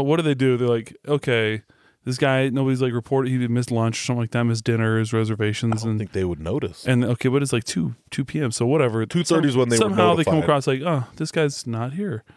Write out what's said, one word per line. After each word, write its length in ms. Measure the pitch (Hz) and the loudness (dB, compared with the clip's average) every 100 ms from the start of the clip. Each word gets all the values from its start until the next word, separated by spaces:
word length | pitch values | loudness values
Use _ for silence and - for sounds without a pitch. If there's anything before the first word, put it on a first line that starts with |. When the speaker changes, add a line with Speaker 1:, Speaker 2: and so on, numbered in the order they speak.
Speaker 1:
what 160 | 143 165 | 2 2
do 60 | |
they 100 | 156 | 2
do? 240 | 135 131 123 | 2 2 2
They're 100 | 123 | 2
like, 280 | 117 110 - - | 0 -2 -12 -4
"Okay, 540 | 143 - 117 110 107 - _ _ _ - | -2 0 0 0 -2 -8 _ _ _ -8
this 120 | 127 | -2
guy, 320 | 139 131 135 | 2 2 2
nobody's, 320 | 127 135 127 | 2 0 2
like, 100 | 127 | 0
reported, 380 | 120 - 135 131 | 0 0 0 2
he 80 | 127 123 | 0 0
missed 220 | 120 120 | 0 0
lunch 280 | 117 113 113 | 0 0 0
or 40 | - | -2
something 160 | 123 | -2
like 100 | 113 | 0
that, 120 | 120 120 | 0 0
missed 180 | 113 | 0
dinner, 340 | 110 113 113 110 | 0 0 2 0
his 160 | 110 | 0
reservations." 600 | 113 110 107 107 107 117 | 0 0 0 -2 0 -2
Speaker 2:
I 120 | 110 113 | -2 -2
don't 40 | |
Speaker 1:
and 80 | 107 | -4
Speaker 2:
think 120 | 104 | -4
they 100 | 98 92 | -2 -2
would 140 | 80 | -2
notice. 460 | 80 139 117 - - | -4 -4 -4 -6 0
Speaker 1:
and, 180 | 123 120 | 0 0
okay, 240 | 123 131 | 0 0
but 140 | 135 | 0
it's, 100 | 139 | 0
like, 120 | 120 - | -2 -2
two, 280 | - 151 117 _ | -4 -4 -6 _
two 160 | - 139 | -8 -6
P 160 | 156 | -4
M, 80 | 135 | -4
so 140 | 113 117 | -2 0
whatever. 400 | 156 127 110 110 | 2 2 0 -2
Speaker 2:
Two 180 | 175 | -2
thirty 240 | 170 165 147 | 0 2 2
is 80 | 127 | 2
when 140 | 120 | 2
they 60 | 120 | 2
would 40 | |
Speaker 1:
Somehow 320 | 220 - 175 170 | 2 4 4 4
they 80 | |
come 120 | 160 160 | 2 2
Speaker 2:
notify. 100 | 151 | 2
Speaker 1:
across, 200 | 143 143 | 2 0
like, 160 | 135 | -2
"Oh, 240 | 160 151 123 - | 0 -2 -4 -6
this 140 | 160 | -4
guy's 360 | - 151 139 123 | 0 -2 -2 -6
not 260 | 113 123 | -6 -6
here." 300 | 156 208 113 - | -6 -6 -8 -10